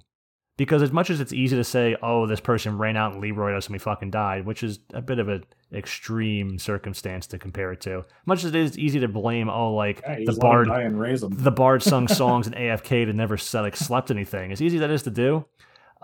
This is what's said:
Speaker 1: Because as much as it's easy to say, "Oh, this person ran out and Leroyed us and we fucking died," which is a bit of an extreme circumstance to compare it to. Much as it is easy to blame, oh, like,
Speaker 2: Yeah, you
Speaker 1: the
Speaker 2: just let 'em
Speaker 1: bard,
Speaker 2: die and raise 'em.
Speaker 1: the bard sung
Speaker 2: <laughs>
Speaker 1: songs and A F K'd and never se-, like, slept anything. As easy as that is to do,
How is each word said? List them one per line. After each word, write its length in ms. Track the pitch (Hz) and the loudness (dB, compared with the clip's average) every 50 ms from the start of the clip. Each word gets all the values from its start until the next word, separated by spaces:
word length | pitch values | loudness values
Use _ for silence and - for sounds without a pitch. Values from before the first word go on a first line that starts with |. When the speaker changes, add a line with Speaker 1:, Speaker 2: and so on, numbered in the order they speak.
| _ _ _ _ _ _ _ _ _ _ _ - | _ _ _ _ _ _ _ _ _ _ _ -4
Speaker 1:
Because 240 | 139 - 160 147 147 | 0 2 4 4 4
as 100 | 135 143 | 4 2
much 160 | 170 175 190 | 2 2 2
as 120 | 175 143 135 | 0 -2 -2
it's 100 | - - | -4 -2
easy 240 | 127 131 123 135 | 0 2 2 2
to 80 | 123 117 | 2 0
say, 320 | - - 127 120 117 113 - - | 0 0 2 2 2 0 0 -2
"Oh, 240 | 117 120 117 113 | 0 2 2 2
this 120 | 107 110 - | 2 0 -2
person 360 | - - 117 110 - 110 104 | 0 0 0 0 0 -2 -2
ran 220 | 101 110 110 110 107 | 0 -2 0 0 0
out 140 | 107 104 95 | 0 0 -2
and 100 | 98 101 | -4 -6
Leroyed 320 | 107 104 104 101 101 98 | -6 -2 -2 -2 0 -2
us 100 | 98 - | -2 -4
and 60 | - 101 | -6 -10
we 60 | 98 | -6
fucking 320 | - 110 104 - 101 98 | -4 -4 -4 -4 -4 -4
died," 340 | 95 107 104 98 95 98 92 | -2 -2 0 0 -2 -4 -4
which 180 | 104 107 - 120 | -6 -6 -6 -6
is 180 | 110 101 - _ _ - | -6 -6 -8 _ _ -12
a 80 | 120 | -10
bit 180 | 123 131 131 120 | -6 -4 -2 -2
of 80 | 104 104 | 0 -2
an 140 | 101 92 - _ _ _ _ _ - | -2 -4 -6 _ _ _ _ _ -12
extreme 840 | 104 95 - - - - - 113 113 110 107 104 101 101 98 95 90 | -12 -10 -10 -10 -12 -8 -6 -4 -2 0 0 0 0 -2 -4 -4 -6
circumstance 680 | - - 104 98 - 101 95 - - 98 92 92 - - | -4 -4 -4 -4 -4 -8 -10 -8 -8 -8 -8 -8 -10 -10
to 100 | - 87 | -12 -12
compare 340 | - 95 90 101 95 92 92 | -12 -10 -8 -6 -6 -6 -6
it 80 | - - | -8 -8
to. 220 | 95 92 90 - - _ _ - | -8 -8 -8 -10 -12 _ _ 0
Much 140 | 170 190 170 175 | 0 0 0 0
as 60 | 165 | 0
it 60 | 151 | 2
is 200 | 165 160 143 - - | 2 2 2 0 0
easy 220 | 151 151 139 143 | 0 0 2 2
to 80 | 123 113 | 0 0
blame, 400 | 98 110 98 120 120 117 113 110 | 0 -2 -2 0 0 0 -2 -2
oh, 240 | - 117 117 113 110 | -2 0 0 0 0
like, 280 | 107 104 101 101 - - | 0 0 -2 -2 -4 -6
Speaker 2:
Yeah, 160 | 147 147 117 | -8 -6 -4
you 80 | 110 | -2
Speaker 1:
the 60 | 113 110 | -2 0
Speaker 2:
just 100 | 110 120 | 4 6
let 60 | 123 | 6
'em 40 | 117 | 8
Speaker 1:
bard, 160 | 120 117 113 | 8 6 4
Speaker 2:
die 140 | 117 127 120 | 2 0 0
and 180 | 113 107 107 | 0 -2 -2
raise 240 | 113 123 131 123 110 | 0 0 -2 -2 -2
'em. 60 | 95 98 | -4 -4
Speaker 1:
the 180 | 113 131 139 107 | 2 2 2 4
bard 300 | 131 127 131 131 123 - | 6 6 6 6 6 4
sung 260 | 202 147 127 123 123 | 4 4 4 4 2
Speaker 2:
<laughs> 120 | 208 - 131 | 2 4 4
Speaker 1:
songs 240 | 123 123 120 107 | 4 4 4 2
and 100 | 110 120 | -2 -4
A 140 | 120 123 117 | -4 -2 -2
F 120 | 113 107 - | -2 -2 -2
K'd 260 | - 131 120 117 110 | 0 2 2 2 2
and 80 | 104 | 0
never 220 | 110 113 107 107 98 | 0 0 0 -2 -4
se-, 220 | - - - 113 | -4 -4 -2 -2
like, 160 | 104 104 - | -2 -2 -2
slept 340 | - - - 120 127 123 - | -4 -4 0 0 0 0 0
anything. 420 | 123 101 98 - - 95 92 92 98 | -2 -2 -2 -4 -6 -8 -6 -6 -4
As 80 | 107 | 0
easy 160 | 151 170 170 | 0 2 2
as 40 | 165 | 2
that 100 | 156 147 | 0 2
is 140 | 151 143 - | 0 0 -2
to 60 | 127 | -2
do, 360 | 101 117 123 135 156 160 151 _ _ _ _ _ _ _ _ _ _ _ | -2 2 2 2 2 2 -2 _ _ _ _ _ _ _ _ _ _ _